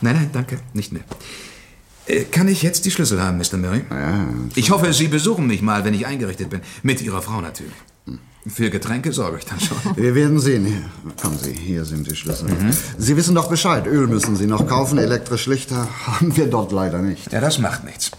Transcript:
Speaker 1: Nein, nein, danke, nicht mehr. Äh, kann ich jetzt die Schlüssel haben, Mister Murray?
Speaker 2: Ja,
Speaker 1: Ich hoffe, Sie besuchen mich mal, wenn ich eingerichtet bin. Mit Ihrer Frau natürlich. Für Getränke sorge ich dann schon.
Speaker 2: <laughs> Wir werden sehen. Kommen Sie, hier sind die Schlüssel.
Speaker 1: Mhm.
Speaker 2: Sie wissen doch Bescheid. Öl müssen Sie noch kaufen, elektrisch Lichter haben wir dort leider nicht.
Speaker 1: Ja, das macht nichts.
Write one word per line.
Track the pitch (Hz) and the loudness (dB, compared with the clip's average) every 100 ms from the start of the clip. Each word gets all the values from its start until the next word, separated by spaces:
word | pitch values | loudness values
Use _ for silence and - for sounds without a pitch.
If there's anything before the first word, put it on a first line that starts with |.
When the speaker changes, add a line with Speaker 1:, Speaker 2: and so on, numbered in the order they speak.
Speaker 1:
Nein, | 120 156 | 2 2
nein, | 147 | 2
danke, | 131 123 127 - | -2 -4 -6 -6
nicht | 107 107 | -6 -6
mehr. | - - - - - - - - - - - - | -8 -10 -16 -14 -16 -18 -20 -20 -20 -20 -18 -2
Äh, | - - | -2 2
kann | 165 190 | 4 4
ich | 190 | 4
jetzt | 160 180 190 | 2 2 0
die | |
Schlüssel | - 160 95 | 0 2 2
haben, | 92 87 | 2 0
Mister | 87 95 | -2 -2
Murray? | 90 107 - | 0 -2 -2
Speaker 2:
Ja, | 67 73 101 73 60 62 | -4 -2 0 0 -2 -2
Speaker 1:
Ich | - 113 | 0 2
hoffe, | 196 175 | 4 4
Sie | 139 156 | 2 2
besuchen | 151 175 196 131 | 2 2 2 2
mich | 101 | 2
mal, | 104 104 101 | 2 2 2
wenn | 104 | 0
ich | 117 | -2
eingerichtet | 139 104 92 95 | -4 -4 -4 -6
bin. | 95 - - | -6 -10 -4
Mit | 131 131 | -2 0
Ihrer | 120 95 | -2 -4
Frau | 90 110 | -4 -6
natürlich. | 85 - 73 - - _ - 62 - - - | -6 -10 -14 -16 -20 _ -14 -14 -14 -16 -12
Für | - 113 | -2 0
Getränke | 95 - 123 151 | 0 -2 -4 -2
sorge | 127 95 82 | -2 -2 -4
ich | - | -8
dann | 90 | -4
schon. | - - 202 | -4 -2 -2
Speaker 2:
<laughs> | 185 | 2
Wir | 120 123 | 4 6
werden | 147 151 | 6 4
sehen. | 135 120 98 101 85 - 78 - | 4 2 2 0 -4 -12 -14 -8
Kommen | - 73 | -4 -4
Sie, | 67 | -4
hier | 64 90 85 | -6 -4 -4
sind | 78 78 76 | -2 -4 -4
die | 78 | -6
Schlüssel. | 82 78 98 | -4 -4 -2
Speaker 1:
Mhm. | 87 104 - - - | 0 2 0 -2 -2
Speaker 2:
Sie | 110 147 | 2 4
wissen | 175 170 | 4 4
doch | 170 | 4
Bescheid. | 165 185 143 98 | 0 2 2 2
Öl | 147 127 | 2 4
müssen | 110 113 101 | 2 2 2
Sie | 104 | 2
noch | 107 - | 2 2
kaufen, | 127 135 143 | 2 4 2
elektrisch | 113 120 - 120 - | 4 0 0 -4 0
Lichter | 135 - 127 113 - - | -2 0 -4 -4 -6 -4
haben | 117 170 156 | 2 2 4
wir | 139 | 4
dort | 117 98 | 2 0
leider | 95 92 87 | 0 0 0
nicht. | 98 85 - | -2 -2 -4
Speaker 1:
Ja, | 110 | 0
das | 143 147 | 2 2
macht | 98 - | 0 -2
nichts. | - - - | -8 -8 -8